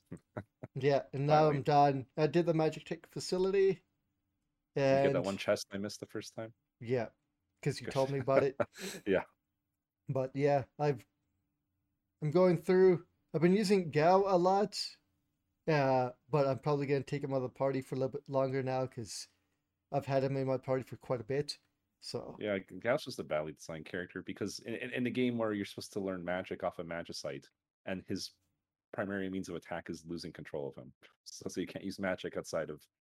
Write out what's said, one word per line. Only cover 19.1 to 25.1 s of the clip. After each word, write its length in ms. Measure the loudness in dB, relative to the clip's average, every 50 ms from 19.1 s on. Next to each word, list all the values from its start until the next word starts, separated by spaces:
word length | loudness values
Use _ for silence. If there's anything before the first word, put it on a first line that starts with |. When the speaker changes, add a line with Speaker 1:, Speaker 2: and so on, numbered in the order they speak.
| -10 -12 -14 -16 _ _ _ _ _ _ _ _ _ _ _ _ -4
Speaker 2:
I've 140 | -4 -2
had 180 | 0 0 0 0
him 120 | 0 -2
in 100 | -2 -2 -2
my 100 | -2 -2
party 260 | -2 -2 -2 -2 -2
for 120 | -6 -12 -12
quite 220 | -8 -6 -6 -6 -4
a 20 |
bit, 360 | -4 -4 -4 -4 -4 -8 -14 _ _ _ _ _ _ _ _
so 380 | -14 -10 -8 -8 -8 -10 -10 -6
Speaker 1:
Yeah, 200 | -4 -2 -2 -2
G-, 200 | -4 -6 -12 -6
Gao's 240 | -2 0 0 0 -2
just 140 | -6 -10 -10
a 60 | -6
badly 280 | -4 -2 -2 -2 -4 -8
designed 320 | -12 -12 -12 -12 -12 -10
character, 360 | -8 -8 -8 -8 -8 -10 -10 -10
because 360 | -10 -8 -8 -8 -8 -8 -8
in, 140 | -10 -10 -8
in, 160 | -8 -8 -6
in 140 | -4 -4 -4
the 60 | -2